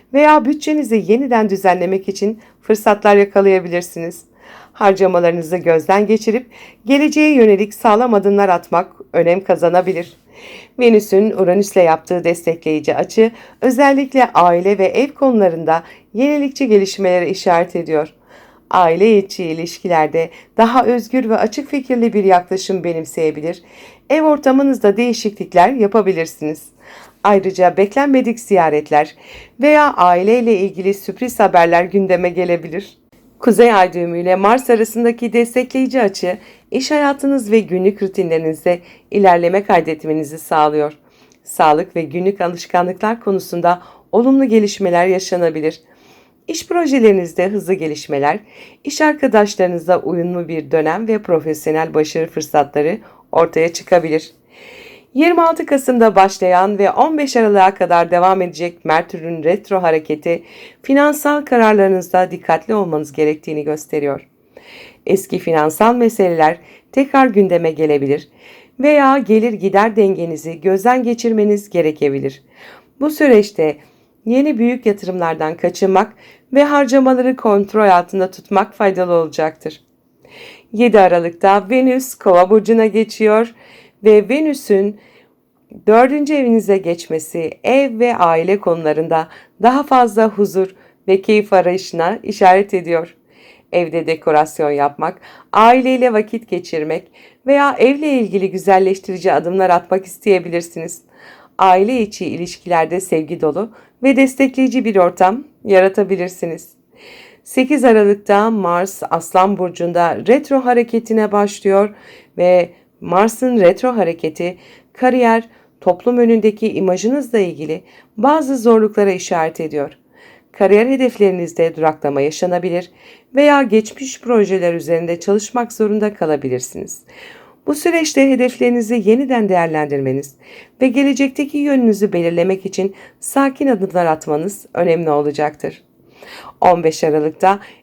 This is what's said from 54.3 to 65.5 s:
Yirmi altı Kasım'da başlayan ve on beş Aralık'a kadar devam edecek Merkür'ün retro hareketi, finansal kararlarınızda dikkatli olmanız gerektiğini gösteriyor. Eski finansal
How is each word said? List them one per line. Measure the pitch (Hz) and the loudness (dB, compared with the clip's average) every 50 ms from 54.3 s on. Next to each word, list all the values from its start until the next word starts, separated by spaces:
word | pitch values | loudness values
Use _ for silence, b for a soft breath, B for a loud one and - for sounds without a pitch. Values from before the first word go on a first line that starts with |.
| - _ _ B B B B B B B B B B B B B - | -18 _ _ B B B B B B B B B B B B B -2
Yirmi | 254 311 339 349 330 | 0 2 2 2 2
altı | 330 330 330 330 320 | 2 0 0 -2 -4
Kasım'da | - 285 269 269 - 254 240 226 220 190 | -2 -2 -2 0 0 0 2 2 4 4
başlayan | 185 190 196 196 - 196 180 180 180 190 202 208 196 | 4 2 2 2 0 0 2 2 2 2 0 0 0
ve | 202 185 | 0 0
on | - - 262 320 320 294 | 2 0 0 0 0 -2
beş | 285 269 - 240 | -2 -2 0 0
Aralık'a | 226 214 202 202 185 190 196 | 2 2 4 4 4 4 2
kadar | - 180 170 175 170 170 170 | 0 0 0 2 2 2 2
devam | 175 175 175 190 190 190 | 2 2 2 2 2 2
edecek | 180 175 175 147 175 175 170 - - | -2 -4 -6 -8 -8 -8 -8 -8 -4
Merkür'ün | 160 160 165 170 170 - 170 160 165 170 160 147 | -2 0 0 -2 -4 -10 -12 -10 -10 -8 -4 -2
retro | 156 180 202 208 - 202 185 180 | 0 -2 -2 -2 -4 -4 -2 0
hareketi, | 165 160 160 156 - 156 151 - 170 170 165 B B B B B B B B B | 0 0 0 -2 -4 -8 -6 -4 -4 -4 -4 B B B B B B B B B
finansal | - 269 277 285 294 294 294 - 294 294 294 294 | 0 2 2 2 2 0 -2 -2 -2 -2 -2 -2
kararlarınızda | - 262 240 226 214 214 208 196 190 190 185 175 180 - 185 185 170 | -2 0 2 4 4 4 4 4 2 2 0 -2 -2 0 0 0 -2
dikkatli | 175 170 - - - 208 - - 220 | -4 -6 -4 -2 -2 -2 -2 -2 -4
olmanız | 208 196 170 156 151 156 147 135 | -2 -2 -2 -4 -6 -6 -6 -4
gerektiğini | - 156 151 156 156 - 170 156 151 147 | -2 -2 -2 -2 -4 -6 -10 -8 -6 -6
gösteriyor. | 151 151 156 151 - - 151 143 143 139 - - _ _ _ _ _ B B B B B B B B B B B | -6 -6 -8 -8 -8 -6 -6 -4 -4 -6 -8 -10 _ _ _ _ _ B B B B B B B B B B B
Eski | - 196 190 - - - 180 | -2 -2 -2 -2 -4 -10 -8
finansal | - 170 | -4 -2